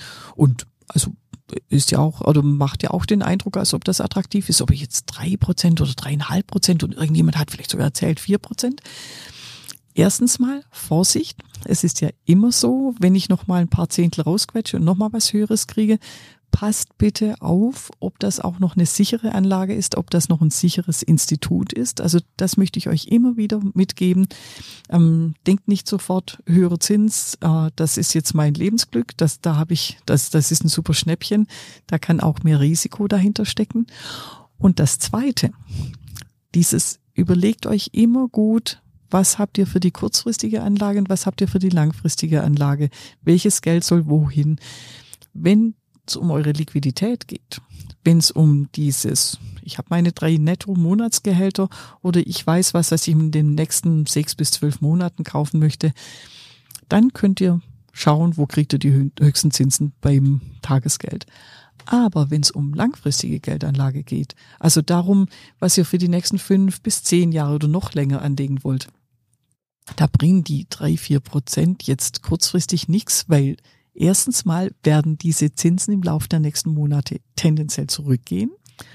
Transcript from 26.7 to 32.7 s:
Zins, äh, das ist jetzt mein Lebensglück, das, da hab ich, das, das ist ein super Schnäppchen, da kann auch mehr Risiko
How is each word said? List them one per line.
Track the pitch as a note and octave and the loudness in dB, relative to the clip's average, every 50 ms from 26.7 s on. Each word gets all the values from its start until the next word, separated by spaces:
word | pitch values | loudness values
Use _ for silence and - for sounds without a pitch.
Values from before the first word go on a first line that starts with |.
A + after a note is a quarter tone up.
| F3 E3 | 2 0
Zins, | - - G#3 G#3 G#3+ A3 - - - - - - | 0 2 2 4 2 2 0 -2 -6 -6 -8 -2
äh, | - D#3 D#3+ D#3+ D#3 D#3+ - | 0 0 2 2 0 -2 -2
das | - D#3+ D3 - | -2 -2 -2 0
ist | D3+ - - | -2 -2 0
jetzt | - D#3+ - - - | 0 -2 -2 0 0
mein | D#3 D3+ D3 | 0 2 0
Lebensglück, | C#3+ E3 F3 G3+ A3+ A#3 - - - A#3+ A#3+ - - | 0 0 0 0 0 0 -2 -2 -2 -4 -4 -4 -2
das, | - E3 D3+ - - | -2 -2 -2 -2 -2
da | - E3+ D#3 | -2 0 0
hab | D3 D#3+ E3+ | 0 0 0
ich, | F3 C#3+ - - - - _ | -2 -2 -4 -6 -10 -10 _
das, | - B2+ C#3 - - | 0 0 0 2 2
das | - D#3 C#3 - | 0 0 0 2
ist | E3 - | 0 0
ein | - D#3 | 0 0
super | - E3+ D#3+ - | -2 -2 -2 0
Schnäppchen, | D3 - - D#3 E3+ - - - G#3 G#3+ G#3+ - - - - - - - _ | -2 0 0 -2 -2 -4 -2 0 2 2 2 0 -4 -12 -20 -20 -20 -20 _
da | - E3 D#3 | -4 -4 -2
kann | - - E3 - | 0 2 2 2
auch | - D#3+ D3 - | 2 0 0 2
mehr | - D#3 D3+ C#3+ | 2 4 4 6
Risiko | C#3 D3+ | 4 4